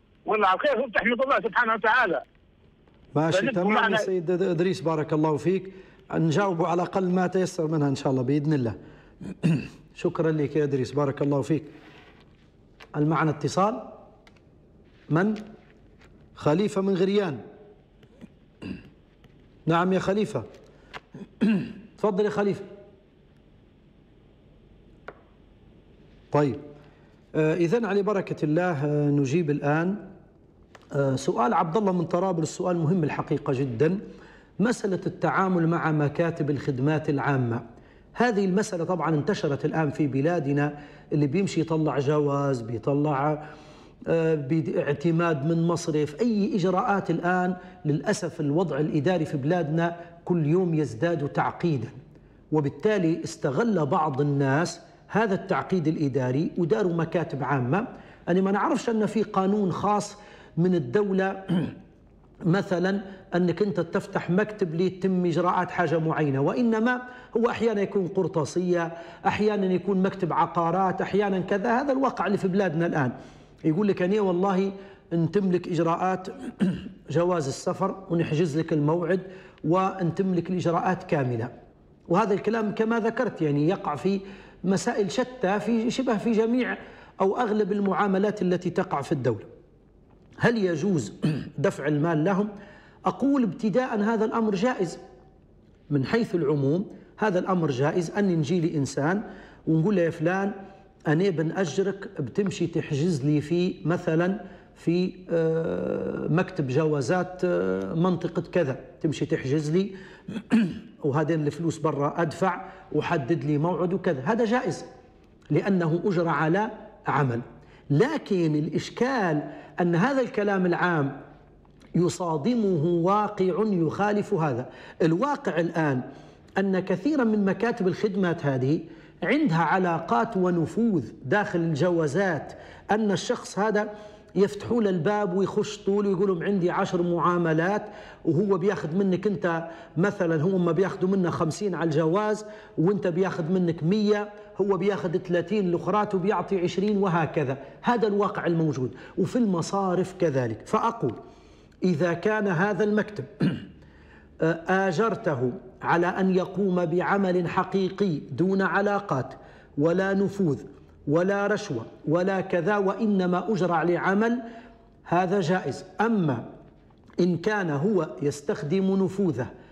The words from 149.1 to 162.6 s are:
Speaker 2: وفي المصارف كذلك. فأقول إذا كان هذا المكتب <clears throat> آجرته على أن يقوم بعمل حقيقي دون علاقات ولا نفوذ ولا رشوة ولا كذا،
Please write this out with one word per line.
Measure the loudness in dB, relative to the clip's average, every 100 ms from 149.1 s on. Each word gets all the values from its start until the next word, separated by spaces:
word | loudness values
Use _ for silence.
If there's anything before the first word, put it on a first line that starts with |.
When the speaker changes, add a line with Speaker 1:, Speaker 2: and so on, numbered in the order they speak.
| -4
Speaker 2:
وفي | 0 2
المصارف | 2 2 0 0 0 0 -2 0
كذلك. | 0 2 -2 -4 -2
فأقول | 0 0 0 -4 -4 -12 -20 -20 -20 -20 -2
إذا | 0 2 2
كان | 0 0 0 2
هذا | 2 2 2
المكتب | 2 2 -2 -6 -12 -2
<clears throat> | 0 0 -8 -18 -20 -20 -20 -20 -20 -2 0 0 0
آجرته | 0 2 2 0 0 -2 -2 -2 -4 -12 -8
على | 0 2 2
أن | 0 2
يقوم | 2 0 -2 0 0 0
بعمل | 0 0 2 2 0 0
حقيقي | -2 0 0 -2 0 0 0
دون | -4 -2 0 2
علاقات | 2 2 0 0 -2 -4 -4 -10 -20 -20 -10 0
ولا | 2 2 2
نفوذ | 2 0 0 0 0 -6 -18 -20 -10 0
ولا | 2 2 2 0
رشوة | -2 -2 -8 -8 -10 -2
ولا | 0 2 0
كذا، | 0 0